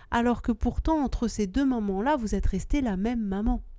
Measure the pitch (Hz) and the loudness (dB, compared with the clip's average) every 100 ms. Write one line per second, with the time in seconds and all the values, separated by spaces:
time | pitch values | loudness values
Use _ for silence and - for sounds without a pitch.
0 | - 233 233 240 - 220 240 - - 320 | -4 0 2 0 -2 0 0 0 2 2
1 | 254 - 226 - 208 214 277 247 208 190 | 0 -2 -2 -2 -2 0 0 0 0 0
2 | 233 302 214 202 - 190 - 294 254 185 | 0 0 0 0 2 0 0 0 2 0
3 | 214 240 208 190 226 233 - | 0 0 -2 0 0 0 -4